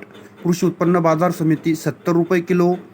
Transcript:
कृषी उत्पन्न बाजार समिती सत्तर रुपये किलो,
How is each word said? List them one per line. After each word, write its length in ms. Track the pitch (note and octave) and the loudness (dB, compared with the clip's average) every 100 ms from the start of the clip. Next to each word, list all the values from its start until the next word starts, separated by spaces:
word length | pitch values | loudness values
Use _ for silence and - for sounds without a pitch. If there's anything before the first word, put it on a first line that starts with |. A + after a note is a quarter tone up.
| - - - - | -6 -20 -20 -6
कृषी 220 | E3+ F3 F3 | -4 0 0
उत्पन्न 340 | - F3 F3+ | 0 0 2
बाजार 320 | E3 D#3+ F3+ | 2 2 0
समिती 440 | E3+ D#3+ D3+ E3+ D#3 | 0 -2 0 -2 -2
सत्तर 360 | D3+ - F3 | -4 -6 -2
रुपये 300 | E3+ E3+ F3+ | 0 2 0
किलो, 340 | F3+ F3+ F3 F3+ - | 0 2 2 0 -8